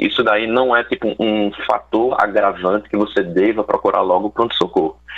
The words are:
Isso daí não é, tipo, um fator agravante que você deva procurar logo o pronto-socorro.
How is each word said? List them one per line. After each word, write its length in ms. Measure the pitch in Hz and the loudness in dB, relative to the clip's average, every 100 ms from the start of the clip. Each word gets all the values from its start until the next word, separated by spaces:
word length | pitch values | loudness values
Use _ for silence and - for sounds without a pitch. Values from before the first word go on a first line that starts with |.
Isso 240 | 104 - | -2 0
daí 240 | 113 107 113 | 2 2 2
não 260 | 120 131 | 2 2
é, 80 | 120 | 2
tipo, 320 | 117 127 110 - | 0 -4 -4 -2
um 320 | 110 107 104 101 - | 0 0 0 -2 -2
fator 460 | 110 - 110 123 135 | -2 0 0 0 0
agravante 680 | 104 101 101 90 90 104 - | 0 2 0 0 0 -2 -2
que 80 | 104 | -2
você 260 | 104 - | 0 -2
deva 400 | 87 87 104 110 | -2 2 2 2
procurar 380 | 104 95 101 95 | 0 0 0 0
logo 260 | 95 90 104 | 2 0 0
o 60 | |
pronto-socorro. 640 | - 117 - 175 98 80 - - | -2 -2 0 -2 0 -2 -4 -16